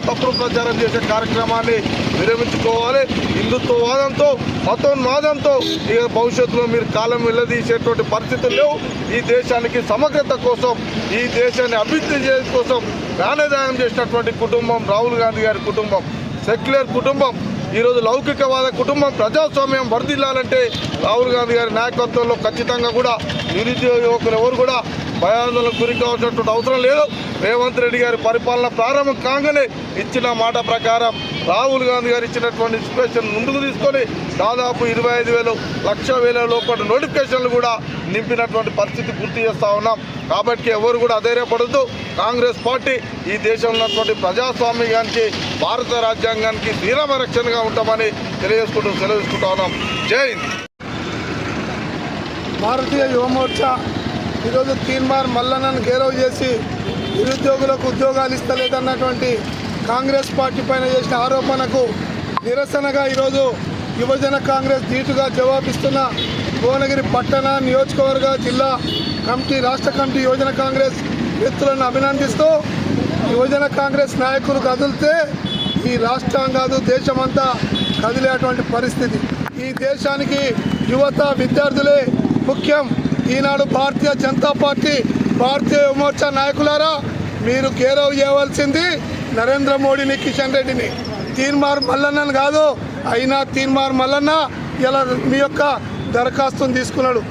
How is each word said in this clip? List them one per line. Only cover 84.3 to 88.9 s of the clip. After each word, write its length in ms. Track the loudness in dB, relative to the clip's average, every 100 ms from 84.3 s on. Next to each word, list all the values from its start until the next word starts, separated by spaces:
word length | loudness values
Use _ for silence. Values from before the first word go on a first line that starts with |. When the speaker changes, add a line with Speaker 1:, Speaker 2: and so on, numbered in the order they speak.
| 2 0 2
Speaker 2:
పార్టీ, 320 | 0 2 0 0 0 0 0 2
భారతీయ 360 | 2 0 2 4 4
యువమోర్చా 420 | 4 0 2 0 2
నాయకులారా, 520 | 0 2 2 2 2 0 -4 -6 -6 -4 0
మీరు 240 | 0 0 2
గేరవ్ 340 | 2 4 2 2
చేయవలసింది 640 | 2 4 2 0 0 2 0